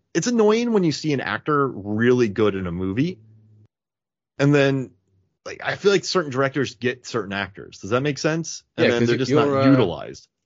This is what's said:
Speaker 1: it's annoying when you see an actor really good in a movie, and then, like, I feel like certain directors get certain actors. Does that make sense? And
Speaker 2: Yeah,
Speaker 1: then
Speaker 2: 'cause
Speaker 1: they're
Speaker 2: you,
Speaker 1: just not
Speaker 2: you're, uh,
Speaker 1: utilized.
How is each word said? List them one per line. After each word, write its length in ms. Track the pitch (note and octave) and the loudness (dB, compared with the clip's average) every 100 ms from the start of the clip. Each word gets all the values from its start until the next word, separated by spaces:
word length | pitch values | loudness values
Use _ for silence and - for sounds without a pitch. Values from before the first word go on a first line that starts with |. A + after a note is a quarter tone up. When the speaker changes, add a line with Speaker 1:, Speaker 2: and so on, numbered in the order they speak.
| _ | _
Speaker 1:
it's 140 | E3+ A#3+ | -4 -2
annoying 440 | A#3 G#3 A3+ A#3+ | 2 4 2 2
when 100 | G#3+ | 2
you 80 | E3+ | 0
see 220 | - D#3 | -2 -2
an 80 | B2+ | -4
actor 460 | - G#2 - C#3+ C3 | -2 -6 -2 0 -2
really 600 | G#2 G2+ G#2+ A#2+ B2 A2+ | -4 -6 0 4 4 2
good 260 | G2 G#2 F#2+ | 2 0 0
in 120 | F2+ | -6
a 40 | |
movie, 480 | E2+ F#2+ G#2 E3+ - - _ _ _ _ _ _ _ _ _ _ - | -4 -4 -2 -4 -6 -20 _ _ _ _ _ _ _ _ _ _ 0
and 180 | C#3+ D3 | 4 4
then, 360 | C#3 C3+ A#2 _ _ _ _ _ - | 4 0 -6 _ _ _ _ _ -16
like, 140 | - | -10
I 120 | B2+ C#3 | -8 0
feel 160 | G3+ | 2
like 140 | G3 - | 2 0
certain 260 | F#3 D3 | -4 -2
directors 440 | B2+ C3+ C#3+ A#2 - | -2 -2 0 -4 -4
get 300 | B2 - - | -6 -6 -6
certain 280 | A#2+ G2 | -6 -6
actors. 460 | G2 F#2+ - - - | -6 -6 -10 -20 -14
Does 100 | F#2+ | -4
that 120 | B2 | -2
make 160 | D3 C3 | -2 -2
sense? 460 | D#3 D#3+ D#3+ - _ - | -4 -4 -8 -14 _ 0
And 80 | A#2+ | 2
Speaker 2:
Yeah, 60 | |
Speaker 1:
then 80 | A#2 | 2
Speaker 2:
'cause 60 | A#2 | 2
Speaker 1:
they're 60 | A#2+ | 0
Speaker 2:
you, 40 | |
Speaker 1:
just 120 | B2 | 0
not 140 | C3 C#3+ | 2 2
Speaker 2:
you're, 120 | C3+ | 2
uh, 80 | C3+ | 4
Speaker 1:
utilized. 560 | C3+ F#2+ D2 G#1+ C#2 _ _ | 4 2 -2 -12 -16 _ _